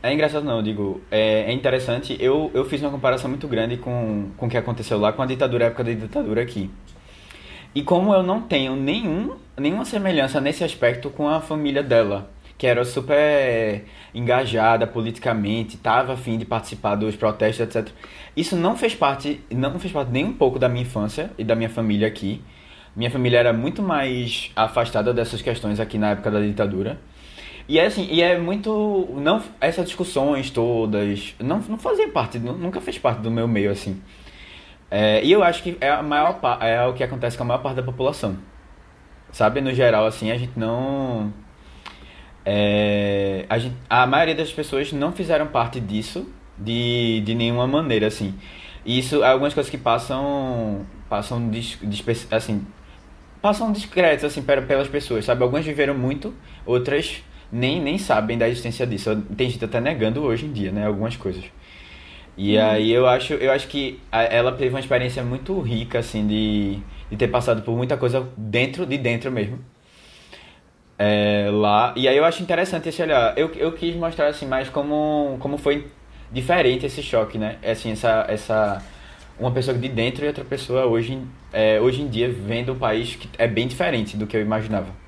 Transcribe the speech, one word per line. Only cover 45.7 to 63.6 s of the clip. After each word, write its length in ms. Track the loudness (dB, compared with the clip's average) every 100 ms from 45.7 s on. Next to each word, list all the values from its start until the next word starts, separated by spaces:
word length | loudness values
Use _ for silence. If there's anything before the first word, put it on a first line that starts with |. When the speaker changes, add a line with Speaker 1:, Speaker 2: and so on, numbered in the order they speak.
| -2
Speaker 1:
disso 500 | -4 -4 -4 -8 -10 -14 -20 -10
de, 640 | -4 -2 0 2 2 2
de 100 | 0
nenhuma 320 | 0 0 2 2
maneira, 400 | 2 2 2 2
assim. 260 | 0 -6 -6 -14 -18 -18 -14
E 140 | -2 -2
isso 260 | 2 4
é 40 | 6
algumas 260 | 6 4
coisas 160 | 0 -2
que 80 | -2
passam, 1080 | 0 0 0 -4 -2 -2 -2 -2 -2 -4 -8 -16 -6
passam 400 | -4 -2 -4 -2
dis-, 300 | -4 -6 -8
disper-, 460 | -6 -6 -2 -4 0
assim, 360 | -2 0 -4 -4 -16 -20 -20 -20 -20 -20 -2
passam 320 | 0 2 0
discretas, 520 | -2 -2 4 4 4
assim, 180 | 0 -4
pera-, 200 | 2 0
pelas 240 | 4 0 2
pessoas, 380 | -4 -2 -2
sabe? 180 | 0 2
Algumas 220 | 2 2
viveram 300 | -2 0 0
muito, 400 | 0 -2 -2 -8 -12 -18 -14 0
outras 560 | 0 2 -2 -2 -8 -16 -20 -10
nem, 260 | -2 0 0
nem 180 | 0 -2
sabem 380 | 2 2 2 2
da 120 | 2
existência 380 | 0 -6 -4 -2
disso. 280 | -2 -2 -2 -2 -2
Tem 120 | -2
gente 160 | -2
até 160 | -2 -2
negando 420 | 0 0 0 0
hoje 240 | 0 -2 -4
em 60 |
dia, 200 | -4 -2
né, 140 | -2 -2
algumas 300 | 0 -4 -4
coisas. 280 | -6 -6 -10 -18 -20 -20 -20 -20 -20 -20 -20 -6
E 220 | 2 4
Speaker 2:
Hum. 40 |
Speaker 1:
aí 300 | 6 4 4
eu 140 | 6 6
acho, 280 | 4 2
eu 180 | 0 2
acho 160 | 2